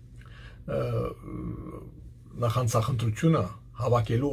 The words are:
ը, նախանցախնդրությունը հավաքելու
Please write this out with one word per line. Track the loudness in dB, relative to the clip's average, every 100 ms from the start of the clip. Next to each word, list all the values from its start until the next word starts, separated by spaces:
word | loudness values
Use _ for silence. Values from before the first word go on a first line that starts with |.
| -18 -18 -16 -16 -16 -12 -4
ը, | -2 0 0 -2 -6 -10 -8 -6 -8 -10 -12 -14 -14 -16 -18 -12 -2
նախանցախնդրությունը | 0 2 4 4 2 2 2 4 6 6 2 -4 -12 -2
հավաքելու | 4 4 4 2 4